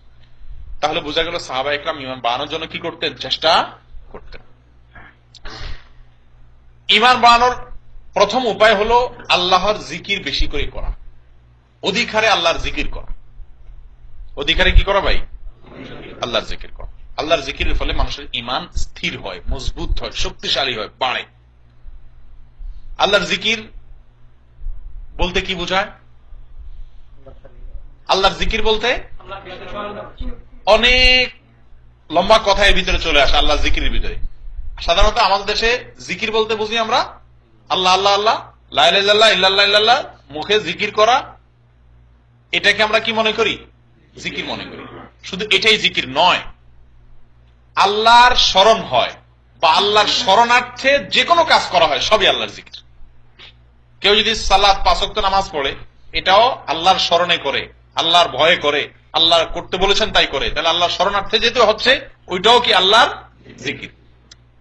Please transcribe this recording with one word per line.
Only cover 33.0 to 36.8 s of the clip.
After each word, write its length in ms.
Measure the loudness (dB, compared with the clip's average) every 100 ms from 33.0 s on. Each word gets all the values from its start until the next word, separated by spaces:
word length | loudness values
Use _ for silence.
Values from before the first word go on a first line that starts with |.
| 2 4
আসে, 140 | 6 4
আল্লাহর 240 | 4 2
জিকিরের 300 | 4 2 2
ভিতরে। 260 | 2 0 -4 -6 -6 -12 -10 -10 -6
সাধারণত 380 | 0 4 4 4
আমাদের 280 | 2 2 -2
দেশে 380 | -2 0 -2 -6 -18 -12
জিকির 260 | -6 -2
বলতে 220 | -2 -2
বুঝি 240 | -2 -4
আমরা 200 | -4